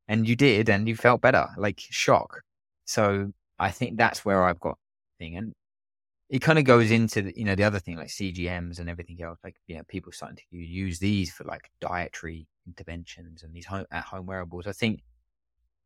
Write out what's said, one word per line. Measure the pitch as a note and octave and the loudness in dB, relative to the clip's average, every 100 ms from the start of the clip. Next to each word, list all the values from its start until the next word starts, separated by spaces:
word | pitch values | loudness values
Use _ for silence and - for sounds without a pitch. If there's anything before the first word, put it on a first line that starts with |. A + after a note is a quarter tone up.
| - | -2
and | A2 A2 | 0 2
you | A#2+ | 4
did, | C#3 G#2 A2+ | 6 6 4
and | G2+ A2 | 2 2
you | A2+ | 2
felt | A#2+ A#2+ | 4 6
better, | - F2+ C#2+ - | 6 4 2 -2
like, | G#2 G2 | -4 -4
shock. | - - - A#2+ - - - _ _ _ - | -8 -2 2 2 2 -12 -20 _ _ _ -6
So | - G#2 G2 G2+ - _ - | 0 2 0 -4 -8 _ -4
I | F#2+ | -4
think | - - A2 | -2 -6 2
that's | A2+ - | 0 0
where | G#2+ G2 | 0 4
I've | F2+ E2+ | 4 2
got | E2 - _ _ _ - | -4 -8 _ _ _ -18
thing. | D#2+ E2+ | -12 -10
And | - - _ _ _ _ _ _ _ | -10 -14 _ _ _ _ _ _ _
it | C3 | -2
kinda | - D#3 | 2 4
goes | C3 A#2+ A2+ | 8 8 8
into | A2+ A2+ - | 4 4 0
the, | G2+ A2+ | -6 -4
you | |
know, | G#2+ | -2
the | F#2+ | 2
other | G#2 G#2 | 2 2
thing, | F2+ E2+ | -4 -10
like | D2 | -12
C | - G2+ | -8 -8
G | F2+ F2 | -6 -6
Ms | F2+ F2 F2 | -6 -8 -10
and | E2+ | -10
everything | E2+ E2+ E2+ | -10 -12 -14
else, | E2 E2+ | -14 -14
like, | F2+ - - | -18 -20 -16
you | E2 | -16
know, | - | -12
people | F#2+ F2 | -12 -12
starting | - G#1+ - | -14 -16 -18
to | _ | _
u-, | F2+ E2 F2 F#2+ | -14 -10 -6 -6
use | E2+ | -2
these | F#2+ G#2 F2 | 0 0 -2
for, | - | -6
like, | D#2 D#2+ - _ | -12 -14 -16 _
dietary | - F2 E2 - E2 E2 D#2 _ - | -8 -6 -6 -10 -12 -14 -16 _ -20
interventions | F2 F2 E2+ E2+ - E2+ D#2+ | -18 -14 -14 -14 -20 -20 -20
and | E2 | -20
these | E2+ E2+ | -18 -12
home, | G2 - | -10 -8
at-home | - - F#2+ F#2 | -10 -10 -12 -10
wearables. | F#2+ F2 F2 F#2+ | -10 -10 -10 -10
I | |
think | G2 A2+ G#2 - _ _ _ _ _ _ _ | -2 -2 -2 -8 _ _ _ _ _ _ _